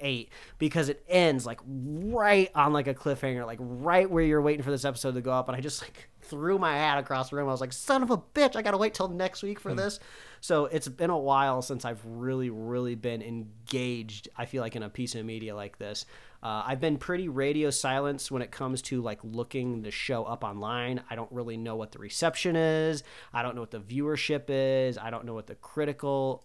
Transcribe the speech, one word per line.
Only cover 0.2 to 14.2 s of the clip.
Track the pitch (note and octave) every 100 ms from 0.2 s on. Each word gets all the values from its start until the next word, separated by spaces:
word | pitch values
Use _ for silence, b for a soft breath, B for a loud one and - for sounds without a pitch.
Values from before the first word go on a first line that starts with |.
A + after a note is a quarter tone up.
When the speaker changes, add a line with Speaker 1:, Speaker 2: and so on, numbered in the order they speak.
| A2+ B B B
Speaker 1:
because | D3+ E3 C#3+
it | C#3+ -
ends, | F3+ E3 C3+ A#2
like, | A2+ C3
right | C3+ C3 D#3 G3+ A#3 G#3 G3+ F#3
on, | D3+ D3
like, | D3 C#3
a |
cliffhanger, | C3+ D3 C3+ C3+ B2 A#2
like, | A#2
right | B2 B2 D3+ F3+ F#3+
where | E3+
you're | D#3+ D3+
waiting | D3 D3+
for | C3+
this | C#3
episode | C#3 B2 C3+ B2+
to |
go | B2
up. | B2+ B2+
And | B2
I |
just, | C#3+ -
like, | - - - -
threw | - D3 E3 G3
my | E3+ C#3+
hat | D3+ C#3+
across | B2+ C3 C3
the | C#3+
room. | C#3
I |
was | C3
like, | C3
"Son | - - C4+
of | B3
a | G#3
bitch, | - D4 C#4 A#3+
I |
gotta | A3 G3
wait | G#3+
till | - F#3+
next | F3 F#3 -
week | G3+ G#3
for | G3
Speaker 2:
Hmm. | C3
Speaker 1:
this." | G3+ G3+ B B B B
So | - D#3+ C#3
it's | D#3+ C#3+
been | B2+ E3+
a | E3
while | C#3 C3+ C#3 B2+
since | B2 B2+ A#2+
I've | A2 A2+
really, | A#2 B2 C3 B2+
really | A2 A2+ B2 B2 A#2
been | A#2+ A#2
engaged, | A2 A#2 G#2+ G#2+ - C3 B2 A#2+ A2 G#2